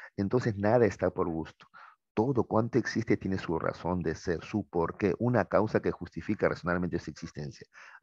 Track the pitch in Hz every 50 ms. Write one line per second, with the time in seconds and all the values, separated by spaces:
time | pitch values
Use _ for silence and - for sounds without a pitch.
0 | - - _ - 101 95 - 123 123 131 104 98 101 104 113 123 120 101 92 -
1 | 92 90 - - 92 87 82 80 80 - - _ - _ - - - - - _
2 | _ _ - - 110 135 139 117 95 - 95 110 117 117 - 131 107 - - -
3 | 117 - 107 - - 95 95 95 - - 82 80 - - - - - 82 90 92
4 | 82 85 78 - - - 85 78 - - - 107 98 - - 87 82 - 92 -
5 | - 98 - - 113 120 123 117 92 - - 92 104 110 - 104 - 90 82 -
6 | 87 87 - 85 - - 107 - - 82 - - - 85 87 90 90 85 82 85
7 | - - 73 - - 82 - - 73 73 - - - _ _ - - - - -